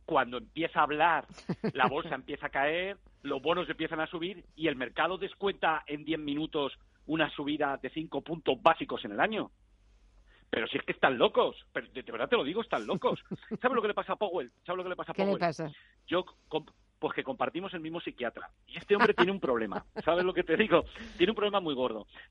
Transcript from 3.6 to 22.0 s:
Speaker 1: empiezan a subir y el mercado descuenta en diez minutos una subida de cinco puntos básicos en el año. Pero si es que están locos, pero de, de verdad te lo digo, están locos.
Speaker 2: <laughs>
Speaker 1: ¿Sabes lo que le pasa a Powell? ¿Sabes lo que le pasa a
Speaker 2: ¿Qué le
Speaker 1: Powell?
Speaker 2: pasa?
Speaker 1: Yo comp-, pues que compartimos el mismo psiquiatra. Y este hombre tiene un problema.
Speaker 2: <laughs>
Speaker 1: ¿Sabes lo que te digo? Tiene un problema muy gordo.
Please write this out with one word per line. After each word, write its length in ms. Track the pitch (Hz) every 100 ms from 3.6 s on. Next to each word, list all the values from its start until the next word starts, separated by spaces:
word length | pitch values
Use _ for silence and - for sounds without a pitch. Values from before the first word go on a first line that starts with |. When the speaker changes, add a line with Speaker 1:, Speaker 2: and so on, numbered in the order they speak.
| 156
Speaker 1:
empiezan 320 | 156 160 160
a 60 | 156
subir 360 | 175 175 175 - -
y 100 | 156
el 60 |
mercado 420 | 131 120 - 165 185
descuenta 680 | 190 - 196 190 180 156 -
en 180 | 147
diez 140 | 151 160
minutos 540 | 147 143 156 156 135 - _ _ -
una 240 | 160 147
subida 460 | - 143 151 143 135
de 140 | 131
cinco 320 | 160 156 139
puntos 380 | - 165 - 123
básicos 420 | - - 139 120
en 80 | 104
el 80 | 104
año. 300 | 190 214 127 _ _ _ _ _ _ _ _ - -
Pero 180 | - 110
si 100 | -
es 60 |
que 80 | -
están 260 | - 151 123
locos, 380 | 202 247 175 - -
pero 160 | 143 110
de, 160 | 123
de 80 | 123
verdad 160 | 120 -
te 80 | 233
lo 80 |
digo, 160 | 143 196
están 260 | 220 139 107
locos. 320 | 185 240 214 -
Speaker 2:
<laughs> 300 | 190 - 220
Speaker 1:
¿Sabes 140 | 254
lo 80 | 247
que 60 | 208
le 60 |
pasa 180 | 202 190
a 40 | -
Powell? 360 | 202 175 123 _
¿Sabes 120 | - 185
lo 60 |
que 60 | 185
le 60 | 180
pasa 140 | 165
a 40 |
Speaker 2:
¿Qué 80 | 160
le 100 | 196
Speaker 1:
Powell? 80 | 185
Speaker 2:
pasa? 320 | 170 156 156 - - _ -
Speaker 1:
Yo 180 | 175 180 - -
comp-, 220 | 156 156 _ _ -
pues 120 | 151
que 120 | -
compartimos 500 | 135 135 123 165 190
el 60 | 180
mismo 200 | 156 165
psiquiatra. 480 | 160 - 117 - 87 _ -
Y 100 | 170
este 160 | -
hombre 200 | 202 220
tiene 180 | 202 175
un 80 | 196
problema. 440 | - 120 107 92 -
Speaker 2:
<laughs> 100 | -
Speaker 1:
¿Sabes 200 | 156 170
lo 80 | 180
que 120 | 180
te 120 | 175 160
digo? 280 | 220 165 - - - -
Tiene 160 | 185
un 20 |
problema 240 | 226 208 196
muy 160 | 165
gordo. 320 | 131 123 110